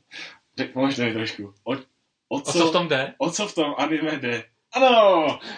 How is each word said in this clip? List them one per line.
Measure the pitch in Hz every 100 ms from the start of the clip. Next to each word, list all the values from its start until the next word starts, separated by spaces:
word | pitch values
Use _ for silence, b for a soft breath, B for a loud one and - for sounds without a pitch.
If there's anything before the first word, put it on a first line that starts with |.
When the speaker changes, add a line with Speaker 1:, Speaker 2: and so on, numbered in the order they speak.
| _ B B B _ -
Speaker 1:
Řek-, | 131
pomožte | 131 135 120 120
mi |
trošku. | 110 110 - 101 -
O, | -
o | 135 - _ _ _ _
Speaker 2:
O | 139
Speaker 1:
co, | 139
Speaker 2:
co | 165 165
v |
tom | 180 170
jde? | 135 135 -
Speaker 1:
o | 135
co | - -
v | -
tom | 147 110
anime | 147 156 156 151
jde? | 123 117 - _ _
Ano, | 247 262 233 208 175 151 - B